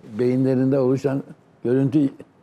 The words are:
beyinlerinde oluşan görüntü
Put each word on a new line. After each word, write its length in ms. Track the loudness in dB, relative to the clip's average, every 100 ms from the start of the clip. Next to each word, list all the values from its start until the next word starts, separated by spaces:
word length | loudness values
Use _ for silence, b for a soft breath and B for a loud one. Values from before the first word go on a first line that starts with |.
| -10 -4
beyinlerinde 600 | 0 0 0 0 2 2
oluşan 440 | 0 0 -2 -4 -8 -18 _ _
görüntü 460 | -2 0 2 2 0 -4 -20 _